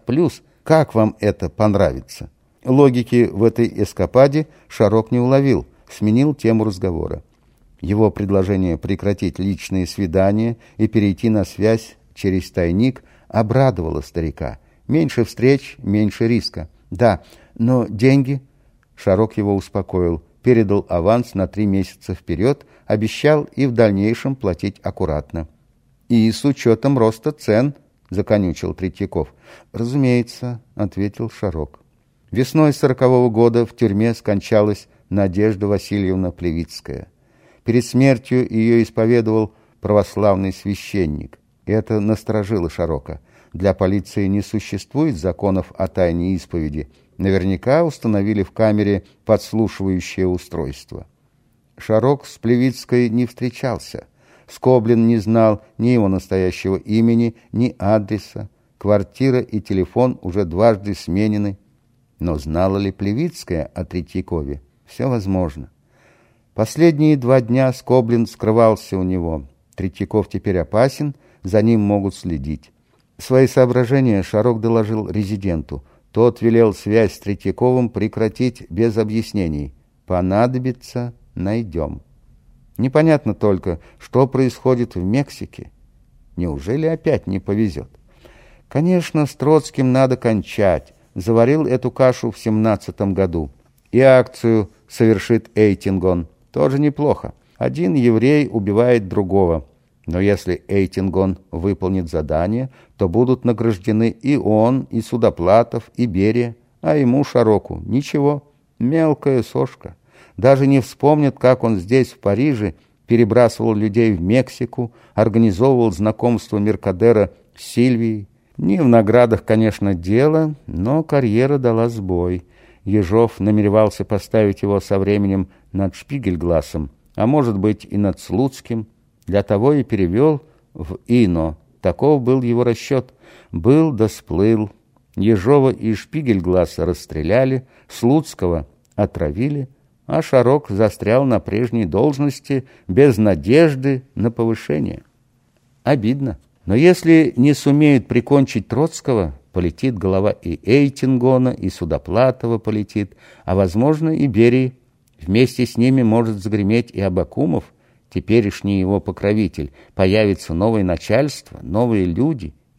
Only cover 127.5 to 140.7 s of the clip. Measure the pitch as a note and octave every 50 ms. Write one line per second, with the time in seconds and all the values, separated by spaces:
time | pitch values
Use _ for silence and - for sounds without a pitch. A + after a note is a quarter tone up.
127.5 | G#2 F#2+ F#2+ G#2+ G#2 - - - - G2+ G2+ F#2+ F2 - - - F2+ A2 C3+ C3
128.5 | - - - - A#2 A2+ G#2+ - _ _ _ _ _ _ _ - F#2 G2+ G2 -
129.5 | G#2 G2+ A#2 C#3+ D3+ C#3+ A#2+ - - G2 F#2 E2+ F#2 A#2 D3 D#3+ D3+ C#3 - _
130.5 | _ _ _ _ - - E2 D2+ F#2 - _ - A#2+ B2 A2 F2+ E2+ E2 D#2+ D#2
131.5 | D2+ - _ _ _ _ - F#2 - - C3+ D3 D3+ C#3 A#2 B2 C3 C3+ B2 A#2+
132.5 | A#2 A#2+ B2 A#2+ A2+ - - - C#3 B2+ B2 - _ _ _ - - - - _
133.5 | - E2+ E2 A#2 C#3+ D#3+ D#3+ D#3+ B2+ G2+ A2 G#2 - - - - D#2+ F2 G2+ A2+
134.5 | A2+ G#2+ G#2+ G2+ - _ _ _ _ _ _ _ - F#2+ G2 A2 A2+ F#2 F2+ B2
135.5 | C#3+ C#3+ C3 C3 G#2 - - A2+ G#2+ F#2+ - - - D#3+ D3 B2 G#2 F#2 E2 F2+
136.5 | F2+ F#2 E2+ - - - E2+ F2+ E2 - - - - D2+ D2+ D#2+ G#2 B2+ C3+ C3
137.5 | C3 B2+ C3 _ _ _ _ - - - A#2 A#2+ C#3+ D#3+ - - - - F#2+ F2
138.5 | E2+ D#2 C#2 - _ _ _ _ _ G#2 G#2 - - - E2 D2 D2 G2+ B2+ D3
139.5 | D3 C#3+ C3 - _ _ _ _ _ _ _ - D3+ D#3+ D3+ - C#3 B2+ A#2 B2
140.5 | C#3+ D3 - -